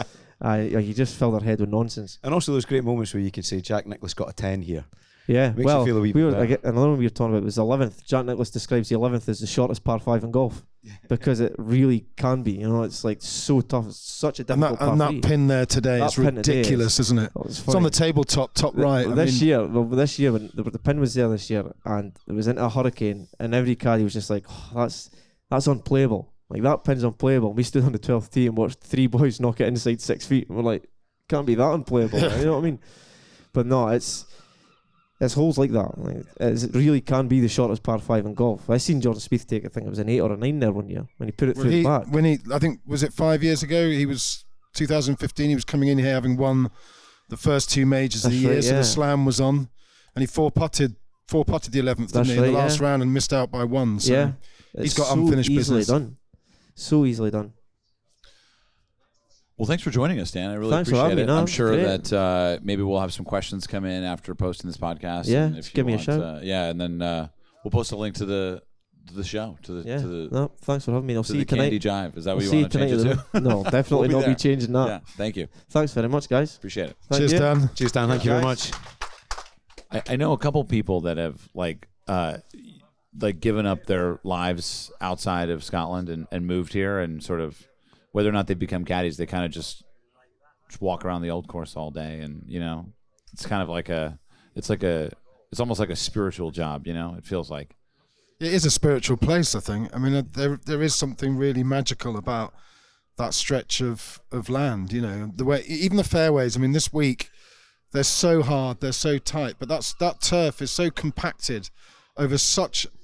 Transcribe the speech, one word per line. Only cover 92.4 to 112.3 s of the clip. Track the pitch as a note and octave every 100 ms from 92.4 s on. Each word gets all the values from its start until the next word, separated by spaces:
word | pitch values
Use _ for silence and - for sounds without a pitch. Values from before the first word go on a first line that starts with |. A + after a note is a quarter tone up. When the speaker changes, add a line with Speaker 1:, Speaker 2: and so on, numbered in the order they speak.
| -
Speaker 4:
you | F2
know, | E2+ E2 F2+ - _ _ _
it's | - -
kind | G2+
of | E2+
like | E2+ E2+
a, | E2 D#2 D2+ _ _ _ -
it's | -
like | G2
a, | F#2+ E2 D#2 - - _ -
it's | -
almost | A#2+ G#2+
like | G2+
a | E2+
spiritual | - A2 G2 F2+ E2
job, | E2 D#2 D2 D#2
you |
know, | E2+ E2+ E2+
it | -
feels | F#2+ C#2+
like. | D2 D2 _ _ _ _ _ _ -
Speaker 3:
It | E3
is | F#3 D3+
a |
spiritual | - D3+ C3+ - B2
place, | - E3+ D#3+ G#2
I |
think. | G2+ G#2 A2+ B2
I |
mean, | C3 C#3
uh, | C3
there, | - C#3+ C#3+ -
there | D3+
is | D#3 -
something | C#3 A#2 C3+ C3+
really | C#3 B2+
magical | B2+ C3+ C3 C3 B2 G#2+
about | G2 A#2 A2 - - _ _ _ _ -
that | A#2+
stretch | - - C3+ - -
of, | B2+ A2 - - -
of | B2 A#2
land, | C3 C#3+ G#2+ F#2
you | A#2
know. | A2+ G2+ G#2+ F#2
The | C3
way, | C#3+ -
e-, | D#3
even | F#3 G3+
the |
fairways, | F3 E3+ D#3+ C#3+ B2 B2
I |
mean, | C3
this | D3+ -
week, | D3+ C#3+ B2 - - - - _ _ _
they're | C#3+
so | C3+ - F3 E3
hard, | C3 C#3 C3 A#2+
they're | C#3+
so | - D#3 C#3+
tight, | - D#3 C#3 -
but | B2+
that's, | D3+ - -
that | F3 -
turf | - F3 D#3+ -
is | C3
so | - F3
compacted | - D#3 - F3 - - A2 F#2+ - - - _ -
over | C#3+